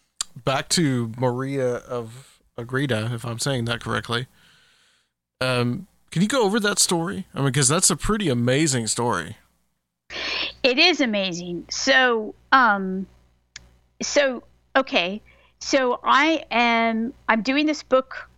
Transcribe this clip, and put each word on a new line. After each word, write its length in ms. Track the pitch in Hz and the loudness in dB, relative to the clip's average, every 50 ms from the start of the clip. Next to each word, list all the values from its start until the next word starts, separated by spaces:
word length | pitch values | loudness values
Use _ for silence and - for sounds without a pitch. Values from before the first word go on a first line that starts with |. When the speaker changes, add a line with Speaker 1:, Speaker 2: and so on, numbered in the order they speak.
| _ _ _ _ - - - | _ _ _ _ -10 -10 -10
Speaker 1:
back 320 | 127 - 143 131 143 - - | -6 -2 -2 -2 -2 0 0
to 440 | - 180 165 139 127 123 117 113 113 123 | 0 2 2 2 2 0 -2 -4 -4 -2
Maria 600 | 131 123 120 127 135 135 139 135 127 123 120 - | 0 0 0 -2 -4 -4 -2 -2 0 -2 -2 -4
of 600 | - - 123 120 117 110 117 131 - - _ _ _ _ _ | -6 -8 -8 -8 -8 -10 -14 -20 -20 -20 _ _ _ _ _
Agreda, 540 | - 120 120 127 131 147 131 117 107 107 117 | -12 -8 -4 -2 -2 0 0 0 -2 -2 -4
if 120 | 123 113 - | -4 -6 -6
I'm 160 | 120 117 117 | -8 -6 -4
saying 240 | - 143 135 123 117 | -2 -2 -2 -2 -2
that 160 | 120 117 113 | -2 -4 -4
correctly. 480 | - 110 113 110 - - 117 120 127 - _ _ _ _ _ _ _ _ _ _ _ _ _ _ _ _ _ _ _ _ _ _ | -4 -4 -4 -4 -2 -2 -4 -4 -4 -6 _ _ _ _ _ _ _ _ _ _ _ _ _ _ _ _ _ _ _ _ _ _
Um, 480 | 127 127 127 123 120 120 123 - 180 - _ _ _ _ | -2 0 0 0 0 0 -2 -4 -8 -14 _ _ _ _
can 100 | - 160 | 0 0
you 60 | 208 214 | 0 2
go 160 | 285 262 214 | 4 2 2
over 160 | 190 208 240 | 4 2 2
that 180 | 196 208 202 - | 0 0 2 2
story? 480 | - - 185 165 165 185 202 196 - - - | 2 2 2 0 -2 -4 -6 -8 -10 -8 -4
I 60 | - | -2
mean, 120 | 139 139 | 0 2
'cause 160 | 127 147 135 127 | 2 2 2 2
that's 220 | 151 185 - - | 2 2 2 2
a 60 | 175 | 0
pretty 320 | - - - 214 214 202 151 | 0 0 -2 -2 0 0 0
amazing 580 | 123 120 120 123 131 147 165 151 131 120 113 | 0 2 2 2 2 2 2 2 0 -2 -2
story. 500 | 104 - - 117 120 104 87 78 101 113 - _ _ _ _ _ _ _ _ _ _ _ _ _ - - - - - - - - - - - | -2 -2 -2 0 0 0 -2 -4 -6 -12 -16 _ _ _ _ _ _ _ _ _ _ _ _ _ -14 -12 -10 -8 -6 -6 -6 -6 -8 -6 -2
Speaker 2:
It 160 | - 254 254 285 | 0 0 2 4
is 220 | 330 359 320 285 | 4 4 4 2
amazing. 680 | 277 233 208 202 190 190 170 175 180 175 175 165 - - | 0 -2 -2 -2 -2 -4 -6 -6 -8 -8 -8 -10 -8 -8
So, 640 | - - - 262 269 262 254 247 233 220 214 208 - - _ _ | -8 -2 0 2 4 4 4 4 2 0 -2 -6 -10 -16 _ _
um, 540 | 277 269 247 220 202 196 190 185 185 190 190 - - _ _ _ _ _ _ _ _ - - _ _ _ _ _ _ _ | 4 4 4 4 2 0 -2 -4 -4 -6 -6 -10 -14 _ _ _ _ _ _ _ _ -20 -20 _ _ _ _ _ _ _
so, 440 | - - - 285 285 269 247 - - - _ _ _ _ - | -8 0 2 2 2 2 0 -4 -10 -16 _ _ _ _ 0
okay. 460 | - - - 269 196 170 180 202 220 - - - _ _ _ _ _ | 0 0 2 0 0 0 0 -4 -8 -12 -18 -20 _ _ _ _ _
So 420 | - - 302 269 262 247 240 - | -4 0 2 2 2 0 -2 -2
I 420 | - 226 240 262 294 320 320 - - - | 2 2 4 4 4 4 2 0 -2 -2
am, 640 | 220 233 240 233 233 226 226 226 226 220 226 262 - - _ - | 0 0 2 2 2 2 2 0 0 -2 -2 -4 -6 -6 _ 0
I'm 140 | 226 226 | 0 0
doing 240 | 190 262 262 294 302 | 0 0 0 2 2
this 160 | 311 294 - | 0 0 -2
book 460 | - - 262 262 - - - - - - _ | -2 0 2 2 2 -2 -8 -16 -16 -16 _